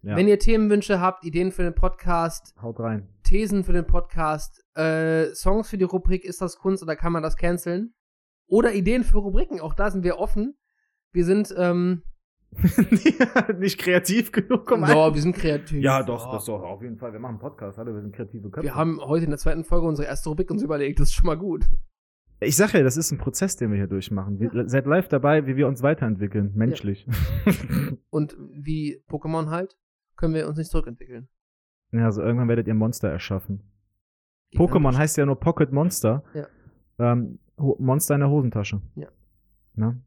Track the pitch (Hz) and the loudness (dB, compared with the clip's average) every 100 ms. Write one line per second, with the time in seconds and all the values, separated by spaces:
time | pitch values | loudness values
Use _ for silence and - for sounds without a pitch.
0 | 101 156 202 208 - 220 214 208 202 190 | -4 2 4 6 6 6 4 2 2 0
1 | 180 185 170 160 185 185 175 165 - - | 0 -2 -6 -2 -2 0 -2 2 2 2
2 | - 170 165 - - _ 117 113 113 107 | 0 0 -2 -6 -16 _ -12 -8 -6 -6
3 | 98 _ - 202 214 196 180 175 165 175 | -8 _ 4 4 4 -2 2 2 4 2
4 | - - 156 151 - _ _ - 160 160 | 2 -2 -2 -2 -8 _ _ -2 0 0
5 | 160 160 156 - 190 196 - 202 180 185 | 0 0 0 0 0 0 0 -2 0 0
6 | - 185 185 - 180 - 190 190 165 151 | 0 0 -4 -8 -8 -4 -4 -2 -4 -4
7 | 175 170 156 - 175 175 175 180 233 _ | -2 -2 -2 0 0 -2 -4 -4 -6 _
8 | _ _ _ _ _ 202 233 202 180 247 | _ _ _ _ _ 2 4 2 2 2
9 | - 202 202 185 185 202 156 - 202 190 | 6 6 6 2 2 -4 -6 -2 0 0
10 | 180 160 208 208 240 - _ _ _ _ | -2 -2 0 0 -2 -8 _ _ _ _
11 | _ 175 175 196 202 180 175 175 180 180 | _ 0 2 2 0 -2 0 2 0 -2
12 | - - _ _ _ - 185 - 196 226 | -6 -16 _ _ _ 0 2 4 2 4
13 | - - 247 240 196 185 190 - 185 180 | 4 4 2 2 0 -2 -2 -2 2 2
14 | 180 214 240 226 - 240 - 226 151 151 | 2 0 0 -4 0 -2 2 2 4 6
15 | 156 147 160 175 165 147 - 151 135 135 | 4 2 -2 0 -2 -2 -4 -2 2 2
16 | 127 117 120 127 123 104 90 98 120 107 | 0 -6 -8 -10 -8 -8 -8 -12 -14 -12
17 | 123 107 110 110 131 - 101 98 117 104 | -14 -12 -12 -12 -14 -12 -14 -12 -12 -10
18 | 101 101 110 110 101 98 143 135 165 151 | -12 -12 -12 -12 -12 -8 -6 -2 -4 -4
19 | 143 160 165 147 - 156 156 170 165 156 | -4 -2 -2 0 0 0 2 2 2 -2
20 | 120 135 160 156 185 208 233 151 143 - | -6 -6 -6 -6 -4 -4 -2 -2 -2 4
21 | 143 - - 156 190 156 - - - _ | 4 6 2 2 -4 2 6 6 2 _
22 | _ _ _ _ 110 151 208 196 131 135 | _ _ _ _ -2 2 4 4 4 2
23 | 160 139 - - 190 - 117 101 95 98 | -4 -4 -6 -4 -4 -2 -2 -2 -2 -4
24 | - 101 95 98 117 117 117 135 135 165 | -4 -6 -6 -4 -4 -4 -2 -2 0 0
25 | 180 139 143 151 135 135 143 127 135 156 | 0 0 2 2 0 0 0 0 -2 0
26 | 117 98 101 107 101 104 117 151 101 98 | -2 -2 -2 -2 -2 0 -2 -2 -6 -8
27 | - 110 - - 214 - - 139 143 - | -4 -2 -2 0 0 0 -2 -4 -4 -8
28 | _ 156 151 - 139 143 147 156 151 - | _ -6 -6 -8 -20 -14 -6 -4 -6 -10
29 | _ 151 156 160 156 170 190 _ _ _ | _ -10 -6 -6 -4 -6 -8 _ _ _
30 | _ - 165 160 156 151 156 120 - 117 | _ -4 -2 -2 -4 -6 -2 -2 -2 -10
31 | 123 120 127 _ _ _ _ _ _ 117 | -16 -18 -18 _ _ _ _ _ _ 0
32 | 113 104 107 120 120 117 107 107 110 - | 0 0 0 0 0 0 0 0 0 -2
33 | 104 78 - 95 - 101 _ _ _ _ | -4 -4 -6 -6 -6 -12 _ _ _ _
34 | _ _ _ _ _ - 175 180 139 127 | _ _ _ _ _ 0 2 4 2 2
35 | 151 - 143 135 165 170 147 135 175 - | 0 0 0 0 -2 0 0 0 -2 0
36 | 110 127 - 151 143 _ - _ _ - | 0 0 -6 -14 -14 _ -20 _ _ -2
37 | 120 120 113 62 _ - 139 - 127 135 | 0 0 -2 -10 _ -4 -2 0 0 0
38 | - 143 143 147 127 113 101 101 - - | 2 2 4 2 0 -2 -4 -6 -8 -16
39 | 76 _ _ _ _ _ _ - 110 123 | -16 _ _ _ _ _ _ -4 -4 -4